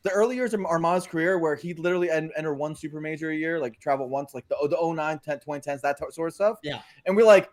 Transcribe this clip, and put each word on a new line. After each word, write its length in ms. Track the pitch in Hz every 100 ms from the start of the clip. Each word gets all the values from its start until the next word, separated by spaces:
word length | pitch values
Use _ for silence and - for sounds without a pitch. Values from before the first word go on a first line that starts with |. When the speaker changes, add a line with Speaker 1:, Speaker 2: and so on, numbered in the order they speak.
Speaker 1:
the 80 | 208
early 260 | 196 226 254
years 180 | 247
of 100 | 214
Armada's 420 | 180 165 165 180 180
career 320 | 165 165 190
where 180 | 160 147
he'd 220 | 170 165
literally 300 | 175 180 175
en-, 200 | 160 156 147
enter 180 | 156
one 200 | 143 151 156
super 240 | 156 151
major 300 | 156 156 160
a 40 | 156
year, 220 | 160 165
like, 200 | 131 113
travel 280 | 151 139 131
once, 260 | 135 143
like, 120 | 127 -
the, 80 | 131 147
the 60 | 170
oh 140 | 165
nine, 260 | 160 151 156
ten, 220 | - 143
twenty 200 | - 147
tens, 220 | 147 139
that 160 | 143 139
t-, 60 | 147
sort 180 | - 165
of 60 |
stuff. 240 | - 202 220
Speaker 2:
Yeah. 180 | 147 127 - - -
Speaker 1:
And 100 | 196
we're 100 | 226
like 240 | 196 -